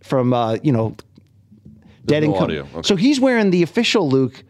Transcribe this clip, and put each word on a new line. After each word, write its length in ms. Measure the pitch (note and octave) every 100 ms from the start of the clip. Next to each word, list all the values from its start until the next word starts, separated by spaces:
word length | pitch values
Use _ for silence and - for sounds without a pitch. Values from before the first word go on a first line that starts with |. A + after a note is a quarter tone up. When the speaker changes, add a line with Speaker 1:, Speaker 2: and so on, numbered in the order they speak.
Speaker 1:
from, 300 | - C#3 B2
uh, 240 | B2 A2+ A2+
you 80 | D3+
know, 240 | A#2+ A2+ - - _ _ _ _ - -
Speaker 2:
There's 560 | - - - - D3
Speaker 1:
Dead 20 |
Speaker 2:
no 60 | D#3
Speaker 1:
and 60 | D3+
Com- 80 |
Speaker 2:
audio. 180 | F3+ D#2 C#2 E2
Okay. 60 |
Speaker 1:
So 120 | - G3
he's 240 | B3 C#4+
wearing 300 | C4 A#3+ G3+
the 140 | F3+
official, 440 | E3 - A#3 A#3 D#3
Luke, 340 | C3+ C3 - -